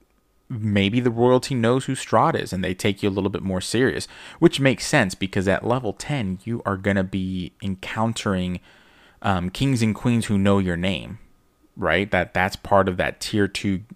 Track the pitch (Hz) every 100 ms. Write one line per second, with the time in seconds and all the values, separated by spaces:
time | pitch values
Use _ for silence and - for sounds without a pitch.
0 | _ _ _ _ - 123 107 101 98 120
1 | 123 113 123 127 - 131 113 131 131 131
2 | - 110 147 - - 92 90 92 107 98
3 | 104 98 98 92 95 92 - 113 127 73
4 | - - - - 170 - 135 120 - 147
5 | 98 - 95 101 92 92 104 127 113 -
6 | - 143 98 92 - 117 - 95 98 98
7 | 92 95 92 92 87 - 98 92 - 113
8 | 113 113 107 92 90 90 - - _ _
9 | - _ 104 92 90 - 135 127 110 101
10 | 120 117 107 101 98 98 92 85 92 80
11 | 58 101 - _ _ _ _ - 90 85
12 | 101 92 85 92 92 - - 101 95 90
13 | 73 - - 107 95 - 104 95 -